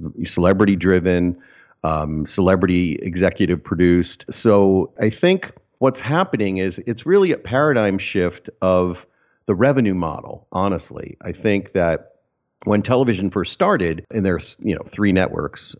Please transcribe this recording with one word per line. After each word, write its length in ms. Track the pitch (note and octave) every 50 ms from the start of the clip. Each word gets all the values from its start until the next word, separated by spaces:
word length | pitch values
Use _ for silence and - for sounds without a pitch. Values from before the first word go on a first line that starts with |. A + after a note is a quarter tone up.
| E2 D#2+ - - D#2+
celebrity 540 | - - E2+ E2+ F#2 F#2+ F#2+ G#2+ G2+ G2+
driven, 600 | E2+ E2+ F#2+ F#2 F2+ E2+ F#2 F2+ F2 F2+ F2+ F2 - - _ _ _ _ _ _ _ -
um, 420 | D#2 D#2 D#2 D2+ D2+ D#2 D#2 D2+
celebrity 640 | - - G2+ F#2 F#2 F#2+ F2 G2 F#2 F2+ F2+ F2+ E2 C#2+ -
executive 600 | - F2+ E2 F2+ F#2+ F2 - - G2+ F2 F2+ D#2+
produced. 640 | - - E2+ E2 F2+ F2 F2 F2+ E2+ - - - - -
So 640 | - - - A2+ G2+ G2+ G2 G2 F#2+ F#2+ E2+ - _ -
I 80 | - A2+
think 420 | - - - F3+ F#3+ F#3+ - - - - _ _ _ _
what's 200 | C3 C3 C3 -
happening 580 | - A#2+ D3+ F3 F#3+ F#3+ - G#2+ G#2 F#2+ F#2+
is 220 | F#2+ F#2+ F#2+ F2+ G2 -
it's 180 | B2 A2 - -
really 280 | D#3+ F#3+ G3+ F#3+ E3+ -
a 40 |
paradigm 600 | - - G2 A#2+ C3+ D3+ D#3 C3+ A#2 G#2+ G2+ F#2+
shift 520 | G2 - - - G2 F2+ F2 - - - - - _
of 440 | F#2 F#2 F#2 F2+ F2+ F2+ F2 - - _ _ _ _ _ _ _ _
the 80 | - G2
revenue 400 | E2+ A#2+ C#3+ C3+ C3+ A#2 G2+ F#2
model, 520 | F2+ E2+ D#2+ D#2 - - - - - _ _ -
honestly. 640 | F#2 F#2+ G2+ F#2 D#2+ - - - - - - - -
I 120 | - F2+ E2+
think 400 | - - G#2+ G2+ G2 G2 - -
that 400 | F#2+ E2+ E2+ D#2+ - - - _ _ _ _ _ _ _ _ _ _ -
when 160 | G#2+ G#2 G#2
television 480 | - - B2+ B2 C3 A#2+ G#2 F#2 G2 F#2
first 240 | - G2+ E2 - -
started, 520 | - F2 G3+ G3+ A2 F2+ E2 D#2+ F2 - _
and 140 | - A2 F#2+
there's, 300 | F#2+ F2 D#2+ - - - _
you 160 | - G#2 F2+
know, 80 | - -
three 240 | - - - G#2 G2+
networks 640 | F#2 F#2+ F2+ - - - D2 C#2+ - - - - -